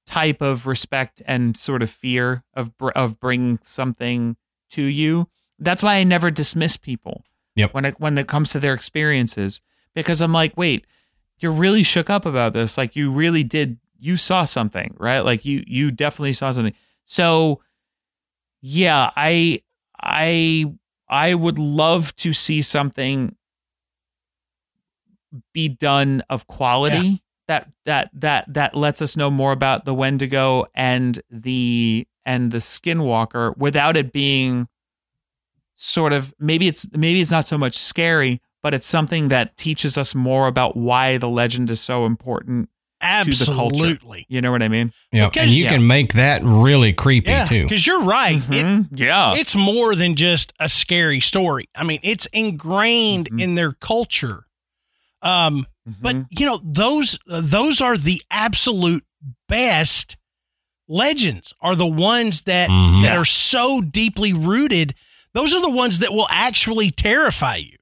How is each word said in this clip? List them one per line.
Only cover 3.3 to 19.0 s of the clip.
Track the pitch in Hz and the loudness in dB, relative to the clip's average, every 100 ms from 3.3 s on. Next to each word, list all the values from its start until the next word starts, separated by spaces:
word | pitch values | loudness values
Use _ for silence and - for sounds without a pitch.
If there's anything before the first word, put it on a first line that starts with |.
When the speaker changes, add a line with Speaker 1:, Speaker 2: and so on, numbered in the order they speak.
| 123 123 117 | 0 0 -2
Speaker 1:
something | - - 131 117 120 120 117 117 _ _ _ | -6 -8 -6 -6 -4 -2 -4 -6 _ _ _
to | - | -6
you, | 139 143 156 170 170 _ _ _ | -4 -2 0 0 -2 _ _ _
that's | 156 185 | -4 0
why | 208 202 | 2 2
I | |
never | 185 175 170 | 4 4 2
dismiss | 156 147 165 160 - | 0 -2 -2 -2 -4
people | - 120 - - - _ _ | -8 -10 -10 -16 -18 _ _
Speaker 2:
Yep. | - 104 | -2 0
Speaker 1:
when | 135 | 0
it, | 139 - | -4 -4
when | 151 143 | -2 -2
it | 139 | 0
comes | 147 151 | 0 0
to | 143 | 0
their | 139 | -2
experiences, | 131 - 156 151 139 120 - 98 - - _ _ | -2 -4 -2 0 2 0 -2 -4 -6 -14 _ _
because | 170 160 160 | -6 -2 0
I'm | 165 | 2
like, | 165 160 - | 2 0 0
"Wait, | 175 127 - _ _ _ _ _ | -2 -2 -6 _ _ _ _ _
you're | 165 | -4
really | 160 185 214 | 0 2 4
shook | 185 175 165 | 2 0 0
up | 202 170 | -2 -2
about | 131 117 | 0 0
this. | 113 113 - | 0 -2 -2
Like, | 123 151 | -4 -4
you | 143 | -2
really | 135 170 165 | 0 2 2
did, | 127 156 139 117 _ _ | 0 -2 -4 -6 _ _
you | 143 180 | -4 -2
saw | - 185 | 0 0
something, | 160 131 110 92 - - | 0 -2 -4 -4 -10 -6
right? | 113 131 | -2 0
Like, | 120 117 | 0 -2
you, | 143 139 - | -2 -6 -4
you | 127 147 | -2 -2
definitely | 120 147 - 143 | -2 -4 -4 -4
saw | 127 139 | -4 -4
something." | 127 110 - _ _ _ | -2 -2 -4 _ _ _
So, | - 170 160 160 143 _ _ _ _ _ _ _ _ _ _ | 0 2 4 2 0 _ _ _ _ _ _ _ _ _ _
yeah, | 131 156 180 147 | -6 0 2 2